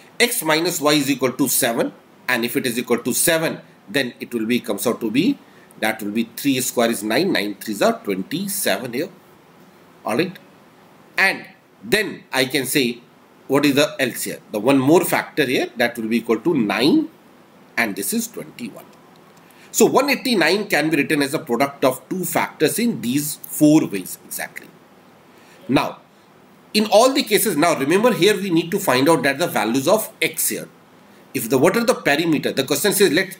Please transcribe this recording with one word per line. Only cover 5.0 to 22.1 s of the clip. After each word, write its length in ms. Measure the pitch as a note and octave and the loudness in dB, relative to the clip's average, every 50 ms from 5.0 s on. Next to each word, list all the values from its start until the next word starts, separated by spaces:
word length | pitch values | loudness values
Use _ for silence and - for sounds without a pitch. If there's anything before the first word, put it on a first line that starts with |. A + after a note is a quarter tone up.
to 120 | - A2 G#2+ | -4 -2 0
be, 260 | C3 F3 C4 C#4+ - - - - - - - - - | 2 2 2 0 -2 -6 -20 -20 -20 -20 -20 -12 -6
that 240 | - A2 A2+ - G#2 | -4 -4 -4 -4 -6
will 80 | G2+ | -6
be 140 | G#2 A#2 A2+ A2+ - | -2 -2 -4 -4 -6
three 240 | - - C#3+ C3+ C3 | -6 -2 -2 0 0
square 300 | B2+ - - B2 A#2 A2+ | -2 -4 -2 0 0 0
is 140 | A#2 - G#2 | 0 -2 -2
nine, 280 | A2 A2 C3+ F3 G3 C#3 | -2 0 0 0 0 0
nine 220 | F#2 G2+ G#2 G2+ | -2 -2 -4 -6
threes 260 | - - - G#2+ G#2+ | -10 -10 -8 -4 0
are 200 | E3 A3 A3+ A3+ | 0 0 0 -2
twenty-seven 920 | - G2+ G2 F#2 F#2+ - - E3 G3+ G3+ - - - - F#2+ G2+ A#2 B2+ A2+ | -4 -6 -6 -6 -6 -6 -6 -6 -6 -6 -6 -4 -2 -2 -2 -2 -4 -6 -6
here. 180 | B2 E3 G3+ - - - - - - _ _ - - - - - - - - - - - | -6 -8 -8 -10 -18 -20 -20 -20 -20 _ _ -20 -20 -20 -20 -20 -20 -20 -20 -20 -12 -8
All 120 | - G#2+ | -4 -2
right, 200 | B2 F3 F#3+ F3+ - - - - - _ _ _ - - - - - - - - | -2 -2 -2 -6 -14 -20 -20 -20 -20 _ _ _ -20 -20 -20 -20 -20 -20 -8 -2
and 300 | - F#3+ F#3+ E3 A#2+ - - - _ _ _ _ _ F#2+ | 0 2 2 0 -2 -8 -18 -20 _ _ _ _ _ -8
then 400 | G#2+ - G#3+ G#3 E3 G#2+ - - - - | -2 -2 -2 -2 -2 -6 -12 -12 -6 -2
I 140 | C3 C3+ | -2 0
can 200 | C3 - D3 B2+ | 0 0 -4 -2
say 340 | A#2+ - D3+ C3 A#2+ A#2+ - - _ _ _ _ _ _ _ - | -2 0 0 0 0 -2 -6 -12 _ _ _ _ _ _ _ -6
what 180 | - C3 C#3+ C#3+ | -2 0 2 4
is 120 | D3 C3+ | 4 4
the 180 | C3+ D3+ D3 - - | 4 2 0 0 -2
else 240 | C3+ A#2 G2 - - | -4 -4 -4 -6 -8
here? 160 | G#2 D#2+ C2+ - - | -8 -8 -10 -12 -10
The 80 | - G#2+ | -8 -2
one 200 | G2+ B2+ C#3 C3+ | 0 2 2 4
more 260 | B2+ C#3 D#3+ F#3+ F3 | 4 6 6 4 4
factor 400 | - - A#2+ G2 - - - C#3+ | 2 -2 -2 -4 -4 -2 -2 0
here 260 | B2 C3 G3 E4+ F4+ - | 0 0 -2 -2 -4 -2
that 200 | - B2 A#2 - | -2 -2 -2 -2
will 120 | - A2 A2 | -4 -4 -2
be 80 | A#2 | -2
equal 240 | A#2 A2 - A2+ G#2+ | 0 0 0 -2 0
to 120 | - E3 E3+ | 0 0 0
nine, 560 | C#3 G#2+ G2+ F#2+ G#2 B2 D#3+ B3 D#4+ D4+ - - - - - - - - _ _ - - - - | 2 0 0 0 2 2 4 4 2 2 0 -6 -16 -20 -20 -20 -20 -20 _ _ -20 -20 -12 -6
and 180 | - A#2 G#2+ F#2+ | -4 -4 -4 -4
this 180 | F2+ G2 - - | -6 -6 -4 -4
is 140 | A#3 A3+ | -4 -6
twenty-one. 600 | - - F2 D2+ D2+ - - - - - - - - - - - - - - - - - - - - - - - - - | -6 -10 -14 -16 -16 -14 -14 -14 -14 -14 -16 -20 -20 -20 -20 -20 -20 -20 -20 -20 -20 -20 -20 -20 -20 -20 -20 -20 -6 2
So 140 | - A#3 | 4 4
one 240 | G3 E3 A3+ C4+ D4 | 4 4 4 2 2
eighty-nine 560 | C4 G3 - C4 A#3+ G3 D#3+ D3+ F3+ G#3 G#3 | 0 0 0 0 2 2 2 2 2 0 0
can 240 | G#3 - D3+ D3 D#3 | 0 0 0 0 0
be 60 | D#3+ | 0
written 260 | C#3+ C#3 C#3 D#3+ C#3+ C#3+ | 0 0 0 0 0 0
as 100 | C3+ D3 | 0 -2
a 60 | D3+ | -4
product 460 | D3 - A#2 A2+ C#3 - - - - | -4 -2 -2 0 0 -2 -2 0 0
of 240 | C3 B2+ - - | 0 0 0 -6
two 160 | - | -8